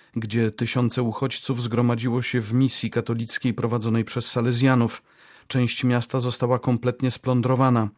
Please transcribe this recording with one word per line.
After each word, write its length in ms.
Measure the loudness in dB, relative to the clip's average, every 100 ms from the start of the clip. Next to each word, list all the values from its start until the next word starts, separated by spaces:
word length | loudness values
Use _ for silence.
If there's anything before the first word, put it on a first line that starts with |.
| _ -8
gdzie 360 | -2 0 0
tysiące 500 | 0 -2 0 0 0
uchodźców 640 | -2 -2 -4 -4 -4 -4
zgromadziło 580 | -2 0 2 2 0 -2
się 200 | -2 -2
w 120 | 0
misji 360 | 2 2 0 -4
katolickiej 640 | -2 -2 -4 -4 -4 -2
prowadzonej 520 | -2 -2 -2 0 0 0
przez 200 | -2 -2
Salezjanów. 760 | 0 0 2 4 4 2 -2 _ _ -20 -20 -6
Część 360 | 0 0 0
miasta 360 | 0 0 0 -2
została 400 | -2 -2 0 0
kompletnie 520 | 0 0 0 -2 -2
splądrowana. 800 | -2 0 0 2 2 4 4 0